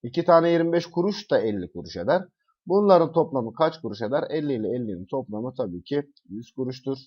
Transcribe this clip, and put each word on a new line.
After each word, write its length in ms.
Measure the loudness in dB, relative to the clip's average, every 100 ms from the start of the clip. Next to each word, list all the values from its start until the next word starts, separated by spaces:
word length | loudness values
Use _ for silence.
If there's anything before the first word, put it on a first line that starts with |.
İki 220 | -4 -2 6
tane 260 | 6 6
yirmi 220 | 2 2
beş 120 | 0 -2
kuruş 460 | -2 -2 -4 0
da 80 | 0
elli 320 | 0 -4 -6
kuruş 260 | -10 -12 -8
eder. 240 | 0 0 -2 _ _ _ -2
Bunların 460 | 2 6 6 6
toplamı 420 | 2 0 -2 -4
kaç 280 | 0 0 0
kuruş 200 | -10 -6
eder? 220 | -4 -2 -2
Elli 240 | -4 -2
ile 140 | -2 -2
ellinin 380 | -4 -6 -8 -8
toplamı 480 | -8 -6 -8 -8 -6
tabii 260 | -8 -8
ki 200 | -4 -6 -6 _ _
yüz 220 | -14 -14
kuruştur. 460 | -8 -8 -6 -8 -8